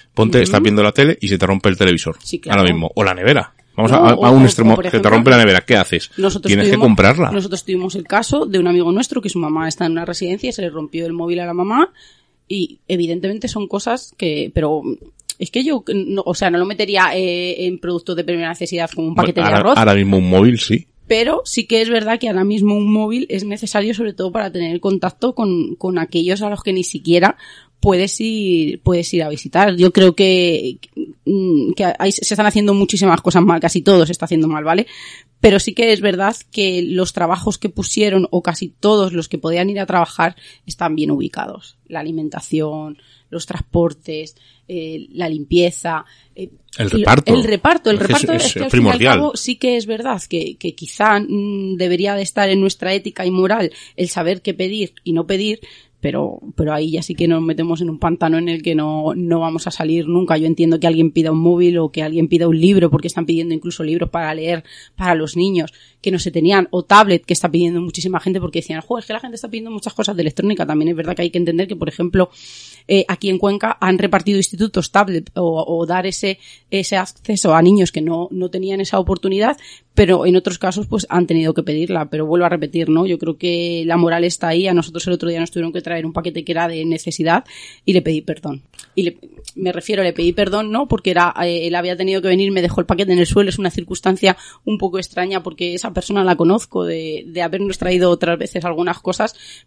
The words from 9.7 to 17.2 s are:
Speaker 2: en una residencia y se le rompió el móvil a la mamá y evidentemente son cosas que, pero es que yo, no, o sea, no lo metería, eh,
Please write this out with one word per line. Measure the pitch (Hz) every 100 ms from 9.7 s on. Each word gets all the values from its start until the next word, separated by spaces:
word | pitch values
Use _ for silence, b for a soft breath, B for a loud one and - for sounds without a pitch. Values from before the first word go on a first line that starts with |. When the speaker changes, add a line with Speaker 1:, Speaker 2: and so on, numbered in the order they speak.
| - 170
Speaker 2:
en |
una | 165
residencia | 170 170 175 196 247
y |
se | 220
le | 175
rompió | 156 151 165 165
el |
móvil | 170 170 175
a | 175
la |
mamá | 175 190 247 339 _ b b b b -
y | 196 175 - -
evidentemente | 185 165 175 190 214 247
son | 214 202
cosas | 202 240 247 - -
que, | 170 147 - -
pero | 151 156 143 - - _ - -
es | 185
que | 240
yo, | 269 262 -
no, | 208 190 196 180
o |
sea, | 170 190
no | 175
lo | 185
metería, | 208 202 190 180
eh, | 185